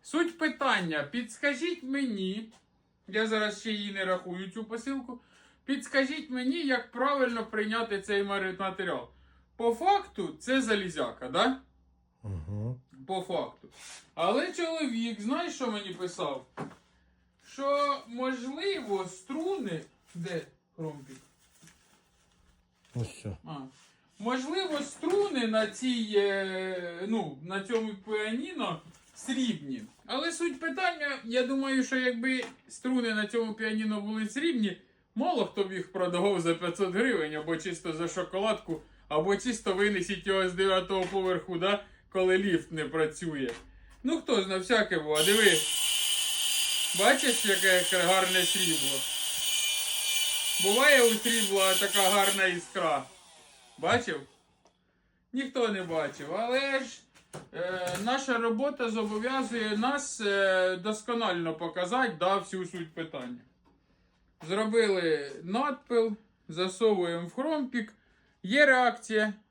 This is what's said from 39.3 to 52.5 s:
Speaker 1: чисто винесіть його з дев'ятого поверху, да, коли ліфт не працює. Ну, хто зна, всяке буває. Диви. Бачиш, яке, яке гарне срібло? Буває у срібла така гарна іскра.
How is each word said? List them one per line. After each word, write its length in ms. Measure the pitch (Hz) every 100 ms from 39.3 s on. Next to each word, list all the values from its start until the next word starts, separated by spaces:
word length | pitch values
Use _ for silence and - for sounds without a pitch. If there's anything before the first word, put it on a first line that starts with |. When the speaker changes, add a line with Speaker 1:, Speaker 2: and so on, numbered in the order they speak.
| 202
Speaker 1:
чисто 360 | 247 214 208
винесіть 540 | 185 202 196 175 185 196
його 220 | 190 185
з 40 |
дев'ятого 520 | 180 190 190 185 190 180
поверху, 460 | 196 185 180 - 175
да, 260 | 190 202 - - _
коли 280 | 190 185 190
ліфт 340 | 202 165 -
не 140 | 160 139
працює. 640 | 160 156 - 170 143 123 - - - - -
Ну, 140 | 262 330
хто 260 | - 214
зна, 140 | 190 190
всяке 420 | 185 226 208 170
буває. 260 | 151 151 170
Диви. 320 | 214 202 156 - - - - - - - - - - - - - 170
Бачиш, 460 | 220 269 277 226 208
яке, 320 | 185 190 180
яке 200 | 175 185
гарне 460 | 175 190 185 185
срібло? 560 | 175 180 180 160 135 135 - - - - - - - - - - - 202 - - - -
Буває 400 | 190 220 294 269
у 60 | 233
срібла 640 | 214 233 233 202 196 190
така 360 | 185 202 202 190
гарна 360 | 202 196 196
іскра. 580 | 185